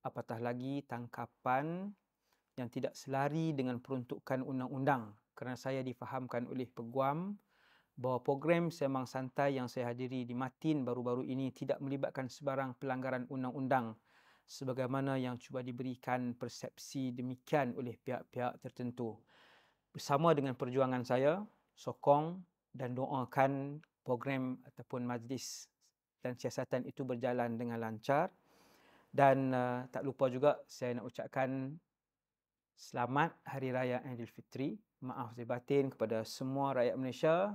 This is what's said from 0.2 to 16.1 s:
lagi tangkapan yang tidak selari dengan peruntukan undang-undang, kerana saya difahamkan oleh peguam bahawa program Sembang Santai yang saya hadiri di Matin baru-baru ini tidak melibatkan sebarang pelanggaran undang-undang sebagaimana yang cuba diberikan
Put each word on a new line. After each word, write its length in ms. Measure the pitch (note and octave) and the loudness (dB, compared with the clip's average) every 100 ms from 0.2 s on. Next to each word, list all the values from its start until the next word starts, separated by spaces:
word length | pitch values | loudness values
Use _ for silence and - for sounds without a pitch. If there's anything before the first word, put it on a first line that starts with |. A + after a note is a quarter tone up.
| - A2+ | -6 -4
lagi 480 | A#2+ B2 C3 C#3 - | -2 -2 -4 -6 -6
tangkapan 1040 | A#2+ A#2 - A#2 _ C3 B2+ D#3 F3 G3+ G3+ _ _ _ _ _ | -8 -8 -8 -10 _ 2 2 2 -4 -8 -12 _ _ _ _ _
yang 160 | - A#2+ | -8 -6
tidak 240 | - B2+ | -2 -4
selari 560 | - - C3+ C#3+ D#3 D#3+ | -6 -4 0 2 2 0
dengan 320 | C#3+ B2+ A#2+ | 0 -2 -2
peruntukan 560 | - C3 A#2+ - - C3 | -4 -6 -4 -8 -2 -2
undang-undang, 800 | B2+ C3 B2+ C#3 C3+ C3+ A2 G#2 _ | -2 -4 -4 0 2 2 -2 -14 _
kerana 240 | - B2 B2 | -10 -8 -6
saya 240 | C3+ C3+ | -4 -2
difahamkan 640 | B2+ A#2+ A#2 C3 B2+ A#2+ A#2+ | -4 -6 -6 -6 -2 -4 -2
oleh 240 | B2+ B2 | -4 -6
peguam 640 | - A#2 C3 C3+ D3+ F#3+ G#3 _ _ _ _ _ | -6 -6 0 2 0 -4 -8 _ _ _ _ _
bahawa 320 | - B2+ B2 A#2+ | -4 -2 0 2
program 480 | C#3 D#3 E3+ E3+ | 0 4 2 2
Sembang 320 | D#3+ C#3 C3+ B2 | 0 0 0 -2
Santai 480 | C3+ C3 - C#3+ | -6 -4 0 2
yang 160 | C3 B2 | 2 -2
saya 240 | - A#2+ | -4 -4
hadiri 320 | A#2+ B2+ B2+ A#2+ | -2 -4 -4 -4
di 80 | |
Matin 480 | B2 C3 _ D#3+ D3+ | -4 -4 _ 0 2
baru-baru 400 | B2 A#2+ B2 B2 | 2 0 0 0
ini 320 | B2+ C3 C3+ | 0 -2 -2
tidak 240 | - C3+ - | -4 -4 -2
melibatkan 480 | C3+ C#3 C#3 - B2+ | -2 -2 -2 -2 -6
sebarang 480 | - C#3+ C3+ C3 B2 | -4 -2 0 -2 -4
pelanggaran 400 | C#3 C3 C3 B2+ B2 | -2 -2 0 -2 -2
undang-undang 640 | C3+ B2+ C3+ C3+ C3 A2+ A2 _ _ _ _ _ | -4 -4 -2 4 4 2 -6 _ _ _ _ _
sebagaimana 640 | - C3+ B2+ B2+ C3+ C3+ | -8 -4 0 0 0 0
yang 240 | C3+ B2+ B2 | 0 -2 -6
cuba 240 | - C3 | -6 -6
diberikan 720 | B2 B2 B2+ B2+ - | -6 -6 -6 -4 0